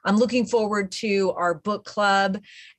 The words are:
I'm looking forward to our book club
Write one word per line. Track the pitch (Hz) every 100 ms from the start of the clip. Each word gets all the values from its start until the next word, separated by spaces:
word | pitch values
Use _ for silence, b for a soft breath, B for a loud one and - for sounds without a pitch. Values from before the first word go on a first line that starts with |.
I'm | 185 214
looking | 233 247 214
forward | 233 208 208 190
to | - 220 196 185 165
our | 175
book | 165 208 208
club | - - 202 196 196 202 B B B